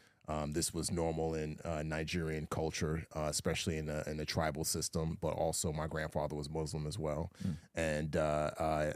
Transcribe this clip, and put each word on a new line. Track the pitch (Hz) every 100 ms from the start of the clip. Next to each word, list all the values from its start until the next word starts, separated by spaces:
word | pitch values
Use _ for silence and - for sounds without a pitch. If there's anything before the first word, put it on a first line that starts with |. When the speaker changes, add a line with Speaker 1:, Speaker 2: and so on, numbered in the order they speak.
| - _ -
Speaker 1:
Um, | 78 76
this | 80 -
was | 85 76
normal | 87 82 80 80
in, | 80 78 78
uh, | 85 78
Nigerian | 78 78 78 90 80 78 78
culture, | - 80 - 78 80 -
uh, | 78 76
especially | - 87 80 - 78
in | 76
the, | 76 76
in | 76
the |
tribal | 76 87 78 73
system. | 78 82 - 82 80 -
But | 78
also, | 85 80 - 85
my | 76 78
grandfather | 78 78 76 73 76
was | 71
Muslim | 80 76 78 76
as | -
well, | 78 73 82 - 95
Speaker 2:
Mm. | 78 -
Speaker 1:
and, | 85 80 76 78 80
uh, | 76 76 76 -
uh, | 80 76 76